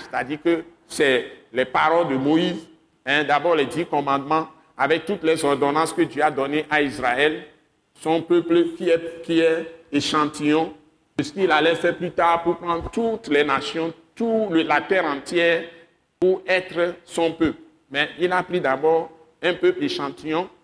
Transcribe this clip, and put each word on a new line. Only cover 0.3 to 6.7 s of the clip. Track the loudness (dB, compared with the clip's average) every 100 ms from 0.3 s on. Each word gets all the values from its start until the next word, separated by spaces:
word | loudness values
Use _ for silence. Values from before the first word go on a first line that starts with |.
| -2
que | 0 0 -4 _ -8
c'est | 0 2 2 0 -12 _
les | -4 0
paroles | 2 2 2 2
de |
Moïse, | 0 2 2 0 -4 -12 _ _ _
hein, | -2 0
d'abord | 2 0 2 0
les | 0
dix | -2
commandements, | -4 -2 0 -2 0 -2 -2 -12 _ -2
avec | 0 0
toutes | -2 -2
les | 0 2
ordonnances | 2 2 2 2 0
que | 0
Dieu | -2 0
a | 0
données | 0 -2 -2 0